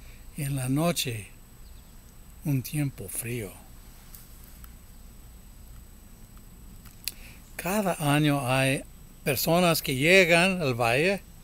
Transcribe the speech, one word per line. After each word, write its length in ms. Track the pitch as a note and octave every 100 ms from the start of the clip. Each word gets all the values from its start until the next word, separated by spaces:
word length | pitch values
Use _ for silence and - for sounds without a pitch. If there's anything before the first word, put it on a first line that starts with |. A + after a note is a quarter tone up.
| - - - -
y 60 |
en 120 | C#3
la 140 | C#3 B2+
noche 600 | C#3 E3+ D#3 C3 A2 F#2+ - - - - - - - - - - -
un 180 | D#3 C3+
tiempo 460 | - D3+ C#3 - F#2+
frío. 420 | - A#2 A#2+ F#2+ - - - - - - - - - - - - - - - - - - - - - - - - - - - - - - - - - - - - - - - - -
Cada 400 | E3+ G#3 F#3+ - D3
año 320 | D3 D3+ C#3+ B2
hay 380 | C3 C3+ C#3 - - - -
personas 580 | - C3 - E3+ F3+ D#3+
que 140 | - B2+
llegan 640 | D3+ F#3+ E3+ E3+ F#3 F3+
al 140 | C#3+
valle 480 | A#2 A#2 B2+ F3+ G3 - -